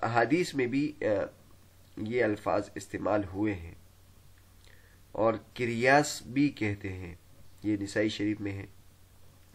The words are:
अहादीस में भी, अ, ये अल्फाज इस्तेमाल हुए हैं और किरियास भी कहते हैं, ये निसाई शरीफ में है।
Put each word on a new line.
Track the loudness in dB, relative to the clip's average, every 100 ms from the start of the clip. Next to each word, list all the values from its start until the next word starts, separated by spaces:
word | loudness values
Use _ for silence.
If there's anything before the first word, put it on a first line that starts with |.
अहादीस | 0 2 4 4 2 0
में | 0
भी, | 0 -2 -2
अ, | 0 0 0 -6 -20 -20 -20 -20 -18 -10
ये | -4 0
अल्फाज | 2 0 0 0 -2 -8
इस्तेमाल | -8 -4 0 0
हुए | 0 -2 -2
हैं | -2 -8 -16 -20 -20 -20 -20 -20 -20 -20 -20 -20 -20 -20 -20 -10 0
और | 2 0 -6 -4
किरियास | -2 2 6 6 4 -2 -4
भी | 2 2
कहते | 2 -2 -2 -6
हैं, | -10 -12 -14 -20 -20 -20 -8 -2
ये | -2
निसाई | -2 0 0
शरीफ | 0 -2 -2
में | -6
है। | -8 -10 -16 -20 -20 -20 -20 -20 -20 -20